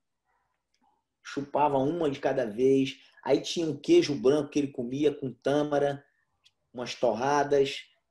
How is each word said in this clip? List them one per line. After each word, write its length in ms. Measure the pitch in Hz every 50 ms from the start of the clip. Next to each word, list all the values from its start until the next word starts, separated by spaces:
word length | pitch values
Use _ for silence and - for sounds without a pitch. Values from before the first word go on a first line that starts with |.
| _ _ _ _ _ _ _ _ _ _ _ _ _ _ _ _ _ _ _ _ _ _ _ _ -
chupava 540 | - - 143 139 - - 139 147 147 139
uma 320 | 131 135 147 170 175 165 143
de 100 | 135 -
cada 260 | - 143 131 131 123
vez, 500 | 107 101 117 127 135 135 135 135 131 - - _ _ _ _ -
aí 180 | 131 143 -
tinha 240 | - - - 180 165
um 80 | 156 143
queijo 360 | 139 - 165 170 175 - 147 139
branco 340 | 110 110 131 147 151 143 143
que 100 | - 147
ele 120 | 143 135
comia 420 | - - 120 120 131 143 151 147 143
com 180 | - 139 123 117
tâmara, 680 | _ - 135 143 147 147 151 147 139 143 143 143 139 _ _ _ _ _ _ _ _ _ _ _ _ _ _ -
umas 200 | 123 123 120 -
torradas, 840 | - 131 120 107 113 127 139 147 147 143 143 143 139 139 135 - - - _ _ _ _ _